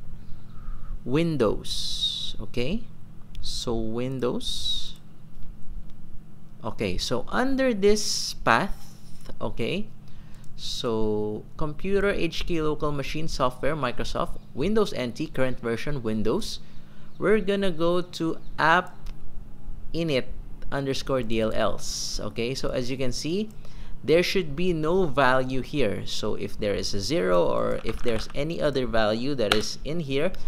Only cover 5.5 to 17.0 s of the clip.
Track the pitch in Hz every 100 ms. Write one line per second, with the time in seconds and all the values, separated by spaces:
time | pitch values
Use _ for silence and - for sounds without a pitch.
5.5 | - - - - - - - - - -
6.5 | - 113 - 104 87 - 120 - 214 262
7.5 | 262 262 202 202 208 - - - - 127
8.5 | 117 190 - - - - - - - 117
9.5 | - 117 170 202 - - - - - -
10.5 | - - - 127 110 107 104 104 107 -
11.5 | - 151 147 190 196 202 - 165 - -
12.5 | 170 156 147 156 143 139 156 160 - 127
13.5 | - 135 156 127 120 117 - - - -
14.5 | 113 170 220 - - 123 110 156 - 131
15.5 | 123 117 113 151 143 113 110 104 175 -
16.5 | - - - - -